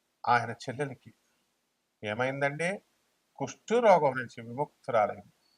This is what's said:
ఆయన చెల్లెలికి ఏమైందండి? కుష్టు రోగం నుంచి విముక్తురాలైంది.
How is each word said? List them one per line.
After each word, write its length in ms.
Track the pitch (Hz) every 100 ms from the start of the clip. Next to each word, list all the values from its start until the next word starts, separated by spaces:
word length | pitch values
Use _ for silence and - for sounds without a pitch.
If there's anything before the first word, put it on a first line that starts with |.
| _ _ 117
ఆయన 220 | 120 117
చెల్లెలికి 640 | 110 - 123 143 127 107 _ _ _ _ _ _ _ _ _
ఏమైందండి? 760 | 107 110 131 139 139 147 170 208 _ _ _ _ _ -
కుష్టు 380 | 131 - -
రోగం 260 | 233 226 175
నుంచి 400 | 147 131 120 -
విముక్తురాలైంది. 920 | 117 120 147 _ - 117 101 - - _ _